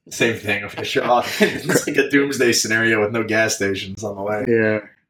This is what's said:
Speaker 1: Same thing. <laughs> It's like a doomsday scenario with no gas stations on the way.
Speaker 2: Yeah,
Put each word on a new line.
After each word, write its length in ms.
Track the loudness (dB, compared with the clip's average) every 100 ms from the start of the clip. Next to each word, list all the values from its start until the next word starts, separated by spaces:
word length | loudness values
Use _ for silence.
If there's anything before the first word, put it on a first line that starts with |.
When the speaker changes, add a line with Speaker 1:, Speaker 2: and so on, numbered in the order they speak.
| -12
Speaker 1:
Same 260 | -2 0 0
thing. 320 | -4 -4 -6
<laughs> 60 | -8
It's 1120 | -4 -2 2 2 2 2 0 0 0 0 0
like 100 | 0
a 140 | 2
doomsday 420 | 2 2 2 2
scenario 480 | 2 0 0 2 2
with 120 | 0
no 120 | -2
gas 300 | -2 0 0
stations 500 | 0 -2 -2 -6 -8
on 120 | -8 -6
the 60 |
way. 220 | -4 -2 2
Speaker 2:
Yeah, 340 | 4 4 0 -4 _ _